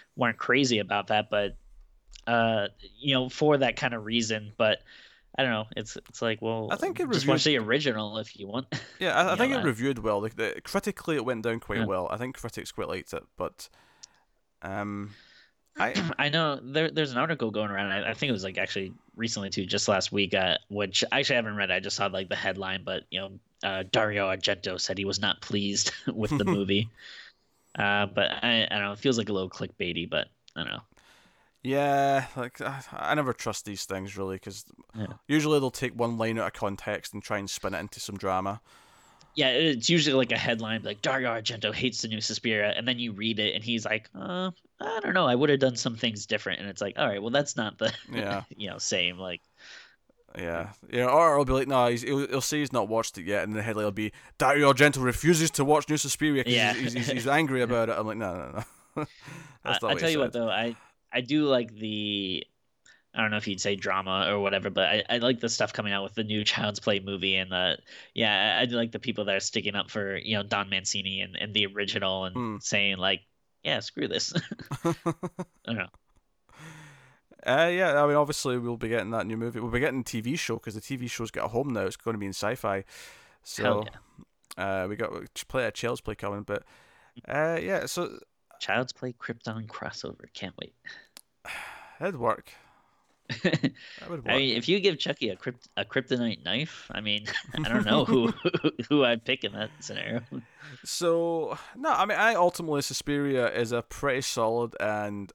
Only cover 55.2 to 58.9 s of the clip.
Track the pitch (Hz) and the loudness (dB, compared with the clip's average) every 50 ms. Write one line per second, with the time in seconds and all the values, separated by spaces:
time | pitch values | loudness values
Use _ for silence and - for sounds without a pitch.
55.2 | - 160 175 156 165 156 - - 139 139 151 151 139 - 151 135 - 139 - - | 6 6 6 8 6 4 2 2 4 6 6 6 4 2 0 0 0 0 0 2
56.2 | 156 156 143 135 123 120 120 117 107 104 101 - 131 120 117 123 117 123 131 123 | 2 4 4 4 4 4 4 6 6 4 4 2 0 -2 -2 -2 0 0 0 0
57.2 | 117 135 143 156 160 135 135 127 120 113 123 117 113 113 110 82 107 110 104 110 | 2 4 4 4 4 4 2 2 2 4 4 2 2 2 2 0 -2 -2 -2 -4
58.2 | 110 92 87 92 71 64 69 104 113 - - - _ _ | -4 -4 -4 -4 -8 -8 -8 -8 -10 -10 -12 -20 _ _